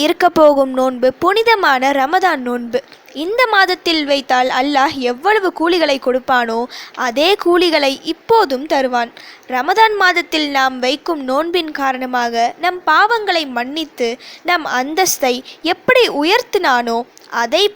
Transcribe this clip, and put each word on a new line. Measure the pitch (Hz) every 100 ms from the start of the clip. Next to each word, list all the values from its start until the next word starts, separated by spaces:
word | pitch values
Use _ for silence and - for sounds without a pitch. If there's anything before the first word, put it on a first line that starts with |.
இருக்க | 302 349 349 339
போகும் | 302 277 269 254
நோன்பு | 262 247 254 262
புனிதமான | 339 415 466 427 330 262 269 277
ரமதான் | 269 359 370 302 247
நோன்பு. | 240 233 240 - - - 262
இந்த | 330 466 494
மாதத்தில் | 415 370 359 - 320 285
வைத்தால் | 277 - 254 254 262
அல்லாஹ் | 277 285 262 277 240
எவ்வளவு | 247 359 427 370 -
கூலிகளை | 330 359 302 269 -
கொடுப்பானோ | 254 247 254 233 226 247 - - - 247
அதே | 233 330 403
கூலிகளை | 349 349 349 311 277 269 294
இப்போதும் | 330 - 453 277 254 311
தருவான். | 294 262 240 233 - - - - 254
ரமதான் | 302 392 440 415
மாதத்தில் | 370 349 - 320 302 277
நாம் | 262 254 247
வைக்கும் | 294 - 320 254
நோன்பின் | 269 339 359 320 302
காரணமாக | 269 254 254 247 240 233 233 -
நம் | 339 359 330
பாவங்களை | 311 427 466 403 349 285 240
மன்னித்து | 247 302 302 - 240 247 - - 320
நம் | 349 285 247
அந்தஸ்தை | 269 320 370 - 254 247 - - 311
எப்படி | - - 508 427 285
உயர்த்தினானோ | 311 453 466 403 330 247 240 226 247 - - -
அதை | 233 311 403